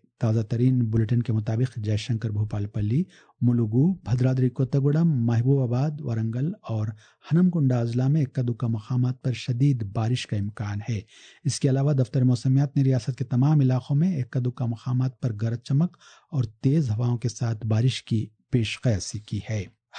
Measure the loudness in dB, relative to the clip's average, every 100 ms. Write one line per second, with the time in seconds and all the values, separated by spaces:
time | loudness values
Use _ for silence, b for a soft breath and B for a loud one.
0 | _ -4 0 0 0 0 2 2 2 0
1 | 2 0 0 -2 0 0 -2 -2 -2 -2
2 | -2 -4 -2 -2 -4 -4 -6 -4 -2 0
3 | -2 b b b 2 2 2 2 2 0
4 | -2 0 2 2 0 0 -2 0 2 2
5 | 2 2 2 2 2 2 2 0 -2 -4
6 | -4 -4 -2 -2 -4 -6 -6 -4 -4 -6
7 | b b -2 2 4 4 2 2 0 0
8 | 2 2 0 -2 -4 -2 -2 -4 -2 0
9 | 0 -2 -4 -4 -4 0 2 0 -4 -4
10 | -2 -2 -4 -4 -4 -6 -6 -6 -6 -6
11 | -8 B B B -6 -2 0 2 2 0
12 | 0 2 2 2 2 2 2 2 2 2
13 | -2 -6 -2 2 4 4 4 2 0 0
14 | 0 0 -4 -2 -4 -4 -4 -4 -4 -2
15 | -2 -2 -6 -4 -4 -4 0 0 0 _
16 | B B B -4 -4 0 0 2 2 0
17 | 0 0 -2 -4 -4 -2 0 2 2 0
18 | -2 -2 -4 _ _ 0 0 -2 -2 -2
19 | -4 -10 -8 -8 -6 -6 -8 _ _